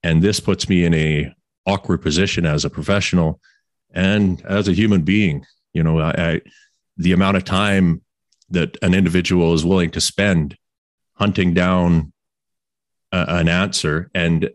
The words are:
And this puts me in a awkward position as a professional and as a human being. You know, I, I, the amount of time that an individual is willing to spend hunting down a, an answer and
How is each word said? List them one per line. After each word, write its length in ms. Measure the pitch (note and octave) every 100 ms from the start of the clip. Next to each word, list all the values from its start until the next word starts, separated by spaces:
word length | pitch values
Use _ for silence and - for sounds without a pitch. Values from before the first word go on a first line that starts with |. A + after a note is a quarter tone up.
And 200 | E2+ D#2+
this 180 | G2 G2+
puts 280 | - F#2 -
me 160 | F#2
in 100 | E2+
a 400 | E2 D#2 D2+ D2+ _ _ _ -
awkward 360 | G2 - F2+
position 440 | - D2+ G2 - E2+
as 180 | D2+
a 60 | D2
professional 680 | - D2+ G2+ - F2+ D#2+ E2 _ _ _ _ _
and 520 | F2 F#2+ G#2 G2 F2 -
as 220 | G2 G2
a 40 |
human 300 | F2+ A2 G2
being. 420 | D#2 G#2 G2 C#2+ - _ _
You 100 | E2+
know, 160 | D#2+ D#2+
I, 120 | D#2
I, 300 | - E2+ D#2+ - _ _ _ _ -
the 160 | E2+
amount 240 | F2+ G2 G2
of 80 |
time 580 | F#2 F#2+ G#2 G2 F2+ D#2+ _ _ _ _ _
that 260 | F2+ D#2 -
an 120 | F#2+
individual 600 | F#2 F2+ F2+ E2 F2+ E2
is 100 | E2
willing 260 | E2+ F#2+ E2
to 100 | E2+
spend 560 | - - G2+ F2 C#2+ - _ _ _ _ _
hunting 400 | - G2+ G2 F2+
down 580 | E2+ F2+ F#2 F2 E2+ D2+ _ _ _ _ _ _ _ _ _ _
a, 120 | F#2 -
an 200 | F2 E2
answer 600 | F2 G2+ - D#2+ D2+ F2+
and 340 | F#2 E2+ E2 D#2+